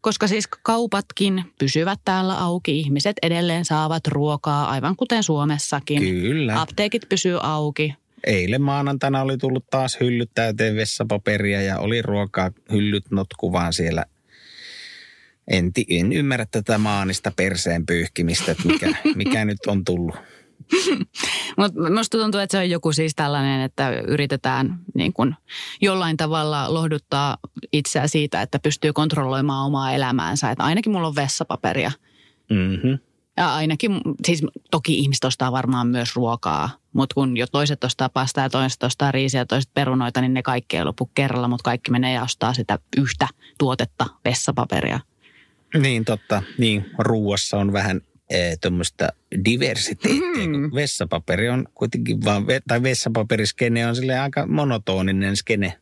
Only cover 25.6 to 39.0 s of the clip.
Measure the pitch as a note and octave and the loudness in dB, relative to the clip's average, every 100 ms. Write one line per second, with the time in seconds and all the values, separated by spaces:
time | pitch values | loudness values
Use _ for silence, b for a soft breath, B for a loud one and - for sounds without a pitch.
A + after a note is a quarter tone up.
25.6 | B B G3 F#3+ F3 D#3 D#3 D#3+ D3+ D3+ | B B 0 2 0 0 0 0 0 0
26.6 | C#3 D#3+ D#3+ D3+ _ C#3+ C#3+ - - - | 0 0 0 -2 _ 0 0 -2 -10 -14
27.6 | - D3+ C#3 D3+ C#3+ D#3+ D3 E2+ G#2 C#3+ | -2 0 0 0 2 2 0 -2 -2 -2
28.6 | D3+ D3 D3+ D3 D#3 D3+ C3+ C3+ C#3+ C3+ | -2 0 0 0 0 0 0 0 0 0
29.6 | C#3 C#3+ C3+ C3+ C3 B2+ D#2+ C#3 B2+ A#2 | 0 0 0 0 0 0 0 -2 -2 0
30.6 | A2+ F3 A#3 G3 E3 D3 C#3 - D#3+ - | 0 0 0 0 0 0 -2 -2 -4 -2
31.6 | - A2 A#2 C#3+ b b b b _ G#2+ | -2 0 -2 -4 b b b b _ 0
32.6 | F#2 F#2+ A#2 C3+ _ _ _ - F3 C#3 | 2 0 0 0 _ _ _ -2 0 2
33.6 | D#3 D#3 A3+ G3 - C#3+ - F3 C#3+ - | 0 0 0 0 -2 -4 0 0 0 -6
34.6 | _ D#3+ C3+ D#3+ C#3 C3+ C3 A#2+ B2+ B2+ | _ -2 0 2 2 2 0 0 0 0
35.6 | B2 B2+ A#2+ B2 A#2+ - A#2+ A#2 - D2+ | 0 2 2 0 0 0 0 0 0 0
36.6 | D#2 - _ - C3+ - C3+ B2 B2 C#3+ | -2 -6 _ 0 0 2 0 0 0 0
37.6 | D3 D3 B2+ - C3 - C3 - C3+ C3+ | 0 0 -2 0 0 0 -2 0 0 2
38.6 | C3 - B2 - | 0 0 -2 0